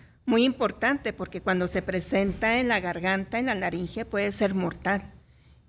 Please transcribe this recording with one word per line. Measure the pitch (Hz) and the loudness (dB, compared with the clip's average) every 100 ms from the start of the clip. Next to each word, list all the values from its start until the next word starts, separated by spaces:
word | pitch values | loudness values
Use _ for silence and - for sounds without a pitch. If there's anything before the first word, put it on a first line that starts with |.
| - - - | -18 -8 2
muy | 233 | 4
importante | 262 262 214 - 233 277 220 | 4 4 -2 0 0 0 -2
porque | - 180 180 | -6 -8 -6
cuando | 185 185 180 | 0 0 0
se | 190 | -2
presenta | - 185 160 185 196 180 220 240 | -2 -2 0 2 2 0 0 2
en | 247 | 2
la | 208 | 0
garganta, | 180 170 180 196 190 226 | 0 -2 0 0 -2 -2
en | 262 | -2
la | 202 | 0
laringe, | 180 175 175 220 226 | -2 -2 -4 -6 -4
puede | 202 202 | -2 0
ser | 202 202 | 2 2
mortal. | 190 180 170 180 196 - - - - - - | 2 0 -2 -2 -2 -2 -16 -20 -20 -20 -20